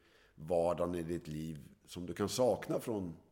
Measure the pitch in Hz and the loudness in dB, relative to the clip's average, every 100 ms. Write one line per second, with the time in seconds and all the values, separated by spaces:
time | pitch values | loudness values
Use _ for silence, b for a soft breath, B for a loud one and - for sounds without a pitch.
0 | b b b - 78 87 85 82 87 90 | b b b -14 0 4 4 4 0 0
1 | 82 85 78 78 80 76 - - - 90 | -2 -4 -4 -6 -6 -8 -14 -20 -14 -8
2 | 87 85 101 120 123 95 - 156 - 107 | -6 -2 0 4 4 4 0 -2 0 -2
3 | 90 82 _ | -2 -8 _